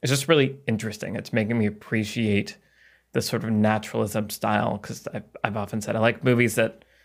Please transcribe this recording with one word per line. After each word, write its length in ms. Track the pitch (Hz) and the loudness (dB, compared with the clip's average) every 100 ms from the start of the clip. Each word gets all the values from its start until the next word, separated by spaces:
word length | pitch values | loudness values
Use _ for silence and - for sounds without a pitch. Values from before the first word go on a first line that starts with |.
it's 80 | 127 | -2
just 160 | 135 - | 0 4
really 280 | 156 131 - - | 4 4 0 -4
interesting. 480 | 107 110 - 92 107 | -2 -4 -8 -8 -8
It's 180 | - | -2
making 240 | 113 107 117 | 0 0 2
me 80 | 104 | 0
appreciate 920 | 104 - 113 104 120 110 101 98 - _ _ _ _ _ | -2 -4 -2 -2 -2 0 0 -2 -8 _ _ _ _ _
the 100 | - | -4
sort 220 | - 117 | -2 -2
of 60 | 110 | 0
naturalism 800 | 107 107 110 - 113 107 107 104 | 2 4 2 -2 -4 -2 -4 -6
style, 480 | - 107 104 117 107 | -4 0 0 0 -4
'cause 300 | - - - | -8 -12 -10
I've, 100 | - - - | -10 -12 -6
I've 140 | 110 107 | -4 -2
often 240 | 101 113 | -4 -6
said 140 | 104 110 | -4 2
I 40 | |
like 240 | 113 113 | 2 2
movies 320 | 127 120 120 123 | 2 4 4 2
that 300 | 113 - _ _ | 0 -2 _ _